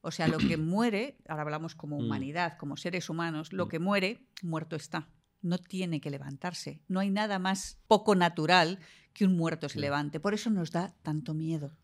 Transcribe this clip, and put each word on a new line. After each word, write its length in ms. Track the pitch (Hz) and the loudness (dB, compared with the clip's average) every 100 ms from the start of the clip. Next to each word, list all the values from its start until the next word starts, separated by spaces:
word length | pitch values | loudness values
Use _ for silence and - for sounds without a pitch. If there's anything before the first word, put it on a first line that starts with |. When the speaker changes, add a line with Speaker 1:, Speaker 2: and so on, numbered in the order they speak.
Speaker 1:
o 100 | - | -8
sea, 160 | 165 160 | 0 0
lo 80 | 160 | 2
que 180 | - 156 | 2 2
<coughs> 20 | |
muere, 600 | 160 196 240 202 269 - - | 0 2 2 0 -4 -10 -8
ahora 140 | 151 | -6
hablamos 320 | 151 151 160 - | -4 -6 -8 -10
como 220 | 147 147 | -8 -4
Speaker 2:
Mm. 60 | 113 | -2
Speaker 1:
humanidad, 520 | 110 131 160 175 165 | -2 -4 -2 -4 -4
como 200 | 143 147 | -10 -6
seres 320 | 175 180 - | -4 -6 -4
humanos, 420 | 165 170 156 143 | -4 -4 -4 -6
lo 140 | 190 175 | -6 -4
Speaker 2:
Mm. 40 | |
Speaker 1:
que 100 | 160 | -2
muere, 400 | 180 202 185 247 _ - | 2 2 2 -4 _ -10
muerto 320 | 175 160 156 156 | -6 -6 -4 -8
está. 320 | - 165 151 _ _ _ | -6 -10 -10 _ _ _
No 160 | 175 175 | -2 -2
tiene 420 | 180 185 185 156 | -4 -6 -2 -2
que 80 | 151 | -4
levantarse. 720 | 139 139 139 180 170 151 147 - | -8 -10 -8 -8 -8 -12 -12 -4
No 120 | 185 | -2
hay 100 | 196 | 0
nada 280 | 196 214 190 | 0 0 0
más 400 | 185 190 - - _ | 0 -2 -4 -14 _
poco 260 | 214 214 190 | 6 8 6
natural 640 | 175 170 156 180 165 190 - - _ | 6 2 6 6 6 0 -12 -20 _
que 120 | - 190 | 2 4
un 100 | 180 | 4
muerto 300 | 165 156 143 | 2 0 -4
se 80 | - | -2
Speaker 2:
Mm. 20 | |
Speaker 1:
levante. 380 | 143 143 147 151 | 0 0 -2 -2
Por 140 | 202 214 | 0 0
eso 140 | 226 | 0
nos 200 | 202 160 | 0 0
da 240 | 170 190 _ | -2 -4 _
tanto 300 | - 151 156 | -4 -4 -2
miedo. 380 | 156 160 160 143 - | -4 -2 -4 -6 -12